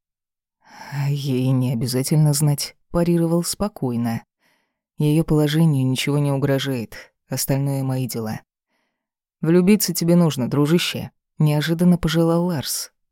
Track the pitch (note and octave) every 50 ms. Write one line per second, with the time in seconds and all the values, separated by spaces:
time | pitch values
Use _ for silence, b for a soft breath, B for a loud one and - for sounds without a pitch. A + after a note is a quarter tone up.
0 | _ _ _ _ _ _ _ _ _ _ _ _ B B B B B B C#3 C#3+
1 | C#3 C#3+ C#3+ C#3+ C3+ C#3 B2+ B2 C3 C3 C3+ B2+ B2+ B2 D3 A2+ C#3 A#2+ B2+ B2+
2 | C3 - E3 D3+ D#3 D3 D3 C#3+ D3+ D3 C#3+ - - - - _ _ _ - F3
3 | E3+ E3+ E3+ E3+ E3 E3 E3+ E3+ E3+ - - - G3+ G#3 - - - B2+ A#2+ A#2
4 | A#2+ A#2 A2+ A#2 - _ _ _ _ _ _ _ _ _ _ _ _ _ _ -
5 | D3+ D3 D3+ D#3+ D#3+ - D#3 D3+ D3+ D3+ D3 D#3+ E3 D#3+ D3 C3+ C3 C3 C3 B2
6 | - C#3+ C#3 D3 D3 C#3+ C#3 C3+ C3 C#3 C#3 C3+ C3+ C3+ C3+ A#2+ G#2+ - - -
7 | - - _ _ _ - C3+ C3 - - C#3 C3+ C#3 C#3 C#3 C#3 C3+ C3 C3 C3
8 | C3 A2+ - A#2 A2 A2 A2+ - - _ _ _ _ _ _ _ _ _ _ _
9 | _ _ _ _ _ _ _ _ - D#3 E3+ F3+ F3+ F#3 G#3+ G#3 - - E3 -
10 | F3 E3 F3 F3 E3+ D#3+ C3+ C3+ B2 A2+ - C#3 D3 D3 E3+ F3 - - - A#2+
11 | - - - _ _ _ _ - D#3 D3+ D3 D3+ D3 D#3+ E3+ E3 F3+ F3+ F3 E3+
12 | - D#3+ D#3 E3 E3 E3 E3 E3+ F3 F3+ F3 C3+ A#2 - - - - - _ _
13 | _ _